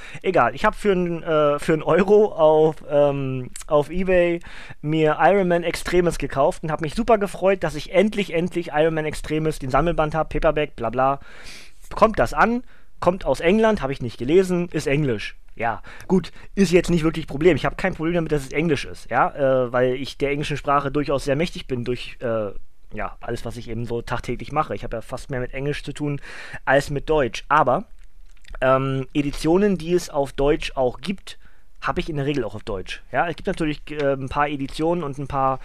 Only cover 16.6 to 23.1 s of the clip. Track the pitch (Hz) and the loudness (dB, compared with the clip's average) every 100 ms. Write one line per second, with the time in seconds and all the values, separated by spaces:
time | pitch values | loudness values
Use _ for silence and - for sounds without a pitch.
16.6 | 185 175 - 175 160 160 - 139 175 135 | 4 4 4 2 2 0 -4 2 4 4
17.6 | 143 - 190 147 160 175 156 147 131 143 | 2 -2 -2 -2 -2 -2 0 -2 -2 -2
18.6 | 165 135 92 90 - 120 175 - 135 131 | 0 0 -2 -12 -2 2 2 2 2 4
19.6 | 123 123 127 131 123 - 143 143 147 143 | 2 2 2 0 -6 -4 -2 -2 -2 -4
20.6 | 143 143 139 147 143 139 143 135 175 - | 0 0 2 -2 0 0 0 0 -2 -4
21.6 | - 127 117 123 - - 123 113 101 - | -6 -4 -4 -6 -8 -6 -4 -2 -2 -6
22.6 | - - - 107 95 | -8 -10 -10 -8 -8